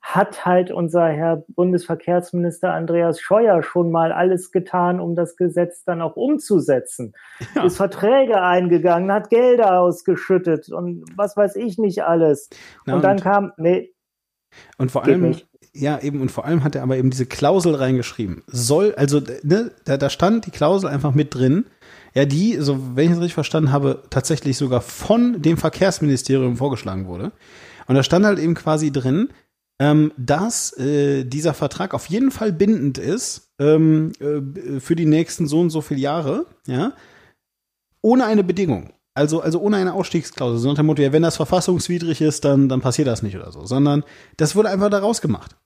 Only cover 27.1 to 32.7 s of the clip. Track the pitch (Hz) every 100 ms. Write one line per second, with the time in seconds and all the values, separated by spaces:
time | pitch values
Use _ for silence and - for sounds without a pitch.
27.1 | 87 127 - _ - - - - 131 135
28.1 | 165 214 190 156 165 - 156 156 139 127
29.1 | 143 262 - _ _ _ _ 143 151 151
30.1 | - 123 147 208 220 - - 131 147 143
31.1 | 139 131 139 160 143 - - 190 - -
32.1 | 190 269 - 220 160 202